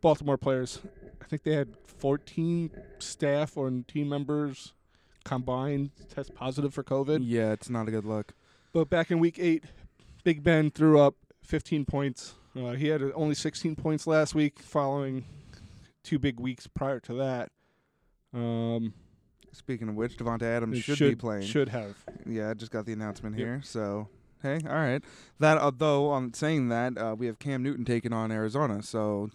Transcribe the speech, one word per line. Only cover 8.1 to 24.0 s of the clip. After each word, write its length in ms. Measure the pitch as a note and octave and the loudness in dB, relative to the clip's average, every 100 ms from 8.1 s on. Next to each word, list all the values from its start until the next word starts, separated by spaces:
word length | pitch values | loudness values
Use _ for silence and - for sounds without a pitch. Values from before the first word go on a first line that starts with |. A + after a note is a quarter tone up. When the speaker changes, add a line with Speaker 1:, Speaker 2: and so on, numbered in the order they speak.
| G#2+ G#2 - _ _ _ | -4 -6 -14 _ _ _
Speaker 1:
But 160 | E3 D#3 | 0 2
back 200 | F3 E3 | 2 2
in 80 | E3+ | 4
week 180 | E3+ E3+ | 2 2
eight, 260 | F3 D#3+ - - - _ - - | 2 2 -2 -20 -20 _ -20 -2
Big 180 | - D#3 | 0 2
Ben 280 | C#3+ D#3+ D3+ | 4 4 4
threw 260 | - D#3 D3+ | 4 8 10
up 160 | C#3+ - _ _ | 8 6 _ _
fifteen 420 | - D#3 - D#3 | -4 -4 0 -2
points. 500 | C#3 C#3+ C#3+ C3 - - _ C3 | 0 -2 -2 -4 -12 -18 _ -8
Uh, 140 | B2 | -6
he 160 | B2 D3 | -2 0
had 120 | D#3 C3+ | 2 0
only 200 | B2+ D#3 | 0 0
sixteen 420 | C#3+ D#3 - E3+ D#3 | 0 -2 -2 -4 -2
points 300 | D#3+ D#3 - | -2 -2 2
last 260 | D#3 D3+ | 4 4
week, 240 | D#3 D3 - | 2 2 0
following 680 | - D#3 C#3 C#3 C#3 C3 - - - - - - - _ | -4 0 0 0 -2 -6 -8 -18 -20 -20 -20 -20 -20 _
two 160 | - D3+ | -4 0
big 220 | C#3 A#2 | 0 -2
weeks 260 | B2 B2 - | -6 -8 -10
prior 320 | - C3+ C3 | -6 -4 -4
to 120 | - | -6
that. 360 | B2 C3+ B2+ - _ _ _ _ _ _ _ _ | -4 -2 -2 -6 _ _ _ _ _ _ _ _
Um, 600 | B2 A#2 A#2 A#2 A#2 A2+ - - _ _ _ - | -6 -4 -2 -2 -2 -4 -8 -20 _ _ _ -20
Speaker 2:
Speaking 360 | - - B2 A2 | -20 -8 -6 -4
of 80 | G#2 | -4
which, 200 | A#2+ - | -4 -4
Davante 260 | A#2 A#2 | -4 -2
Adams 340 | A#2 A#2 A2+ B2 | 0 0 0 -2
Speaker 1:
he 60 | |
Speaker 2:
should 140 | A2+ C#3+ | -2 4
Speaker 1:
should, 120 | C#3+ | 4
Speaker 2:
be 60 | A#2 | 4
playing. 260 | A#2+ G#2 | -2 -4
Speaker 1:
should 260 | G2 C3 C3+ | -2 0 0
have. 280 | A#2+ G#2 G2+ - - | -2 -8 -12 -16 -14
Speaker 2:
Yeah, 260 | - A2+ G#2+ | -8 -4 -4
I 40 | |
just 160 | A2 A2+ | -6 -6
got 140 | A#2 G#2+ | -8 -6
the 60 | |
announcement 440 | G#2+ G#2+ G2 A2 G#2+ | -6 -6 -8 -8 -6
Speaker 1:
Yep. 100 | A2+ | -6
Speaker 2:
here. 140 | B2+ | -6
So, 440 | C#3 A#2 G#2 G2+ | -6 -4 -4 -4